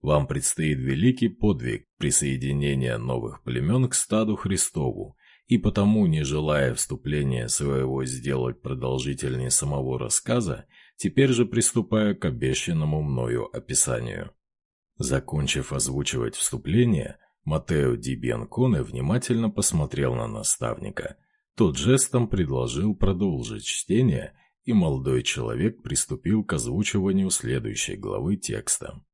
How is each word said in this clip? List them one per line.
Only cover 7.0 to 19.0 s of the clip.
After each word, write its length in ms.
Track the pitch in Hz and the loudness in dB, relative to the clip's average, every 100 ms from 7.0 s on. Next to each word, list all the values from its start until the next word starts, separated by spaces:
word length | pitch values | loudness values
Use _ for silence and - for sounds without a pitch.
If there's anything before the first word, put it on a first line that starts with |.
| - 73 69 62 58 | -2 0 0 0 -2
своего 560 | - 71 67 65 67 | -2 0 0 0 -2
сделать 600 | 65 65 62 67 62 62 | -4 -4 -4 -2 -2 -4
продолжительнее 880 | 64 65 64 65 65 65 67 64 64 | -8 -4 -2 -2 -4 -4 -4 -4 0
самого 480 | - 71 71 65 64 | 0 0 -2 -2 -4
рассказа, 680 | 57 - - - 202 127 - _ - _ | -2 -2 0 0 0 -4 -8 _ -20 _
теперь 320 | 190 - 139 | -2 4 4
же 160 | 120 113 | 6 4
приступаю 720 | 113 110 117 98 110 107 98 | 4 2 2 0 2 2 2
к 80 | 87 | -2
обещанному 800 | 62 65 65 - 82 78 76 | 0 -2 -2 -2 0 0 0
мною 520 | 73 65 60 60 57 - | 0 -2 0 -2 -4 -8
описанию. 760 | - 62 - 60 58 50 50 - _ _ _ _ _ _ | -4 -2 0 0 -4 -8 -10 -14 _ _ _ _ _ _
Закончив 760 | - 67 - 76 69 69 65 | -2 -2 0 -2 0 -2 -2
озвучивать 640 | 69 65 67 - 64 58 - | -4 -2 -2 -2 -2 -4 -2
вступление, 840 | - 120 - 95 120 90 60 - _ _ - | -4 -4 0 2 4 2 -2 -10 _ _ -4
Маттео 500 | 78 - 78 65 58 | -2 0 2 2 0
ди 200 | 62 62 | -4 -4
Бьянконе 680 | 60 57 57 - 127 92 | -4 -4 -6 0 2 2
внимательно 680 | 104 120 | 0 -4